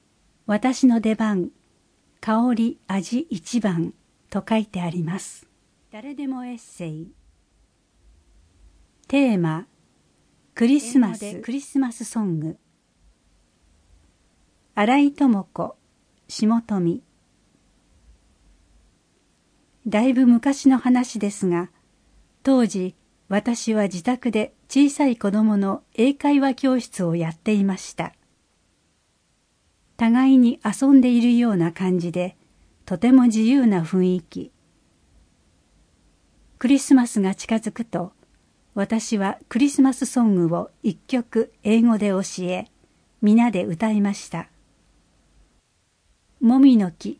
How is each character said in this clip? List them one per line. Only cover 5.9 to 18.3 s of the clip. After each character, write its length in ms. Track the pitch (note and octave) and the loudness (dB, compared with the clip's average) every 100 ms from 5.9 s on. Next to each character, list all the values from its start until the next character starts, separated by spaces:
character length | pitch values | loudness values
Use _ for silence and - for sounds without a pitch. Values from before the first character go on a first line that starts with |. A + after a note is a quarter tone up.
誰 240 | G#3+ C4+ C#4 | -20 -16 -12
で 120 | C4+ | -10
も 180 | C4 B3 | -10 -12
エ 80 | |
ッ 40 | A#3 | -16
セ 280 | - - E3+ | -18 -14 -12
イ。 240 | D#3 E3+ _ _ _ _ _ _ _ _ _ _ _ _ _ _ _ - _ _ _ - | -12 -16 _ _ _ _ _ _ _ _ _ _ _ _ _ _ _ -20 _ _ _ -4
テ 240 | C4+ C4+ | 0 2
ー 60 | G3 | 2
マ、 280 | E3 D#3+ - _ _ _ _ _ _ _ _ - | -2 -4 -10 _ _ _ _ _ _ _ _ -2
ク 100 | A#3 | 0
リ 140 | C#4+ | 2
ス 180 | A#3 C4 | 2 0
マ 160 | G#3+ | 0
ス。 120 | G#3 G3+ | -4 -12
英 60 | |
語 40 | F#3 | -14
で 40 | |
ク 80 | A3 | -10
リ 80 | C4+ | -10
ス 180 | - C4+ | -6 -4
マ 140 | B3+ | -4
ス 140 | - A3+ | -6 -10
ソ 180 | A#3 | -6
ン 160 | G3+ D#3+ | -4 -4
グ。 180 | D#3+ - _ _ _ _ _ _ _ _ _ _ _ _ _ _ _ _ _ _ _ _ _ G#3+ | -6 -12 _ _ _ _ _ _ _ _ _ _ _ _ _ _ _ _ _ _ _ _ _ -2
新 220 | G#3 C#4 | 0 2
井 120 | C#4+ | 2
智 320 | C#4+ C#4 G3+ | 2 2 2
子、 320 | - - F3+ - _ _ _ _ _ | -2 -8 -10 -10 _ _ _ _ _
下 320 | - G#3+ A#3 | -4 0 0
富。 420 | A3+ G3+ E3+ F#3 - _ _ _ _ _ _ _ _ _ _ _ _ | -2 -2 -2 -4 -10 _ _ _ _ _ _ _ _ _ _ _ _